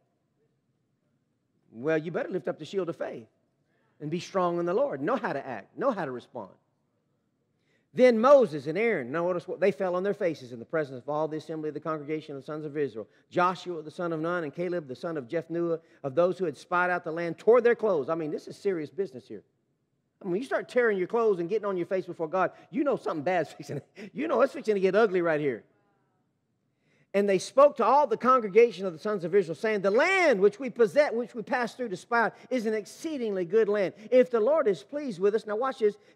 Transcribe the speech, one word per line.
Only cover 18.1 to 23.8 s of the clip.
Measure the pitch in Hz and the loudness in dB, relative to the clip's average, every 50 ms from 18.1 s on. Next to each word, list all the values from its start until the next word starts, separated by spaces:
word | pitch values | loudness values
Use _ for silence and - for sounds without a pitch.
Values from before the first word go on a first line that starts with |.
I | 165 | -2
mean, | 170 160 147 | -2 -4 -6
this | 160 - - | -6 -8 -10
is | - 160 - | -12 -12 -6
serious | - 202 185 165 151 135 | -4 -2 -2 -2 -4 -8
business | 135 156 196 165 - 120 - | -6 -6 -8 -6 -8 -16 -16
here. | - 113 95 - _ _ _ _ _ _ _ _ _ _ _ _ _ _ _ | -14 -16 -16 -18 _ _ _ _ _ _ _ _ _ _ _ _ _ _ _
I | - | -6
mean, | 190 | -4
when | 170 202 | -4 -4
you | 269 | -2
start | 262 - 285 202 - | -2 -4 -4 -4 -2
tearing | - 247 240 226 208 190 | 0 2 2 2 2 0
your | 180 - | -2 -2
clothes | - 233 226 220 202 170 | 0 2 2 2 2 0
and | 170 165 | -2 -2
getting | 208 214 196 | -2 -2 -2
on | 202 196 | -2 -4
your | 180 165 | -4 -4
face | - 196 190 - | -2 -4 -4 -4
before | 175 160 - 170 156 | -6 -6 -6 -6 -2
God, | 160 185 180 156 - - - - | 0 0 0 0 -2 -8 -16 -8
you | 160 247 320 | -4 -2 0
know | 285 226 | 0 -2
something | - - - 180 156 135 | -2 -2 -4 -4 -4 -2
bad's | 180 185 175 147 - | 0 0 0 -2 -4
<laughs> | - | -8
fixing | - 151 - 143 139 | -16 -12 -10 -10 -10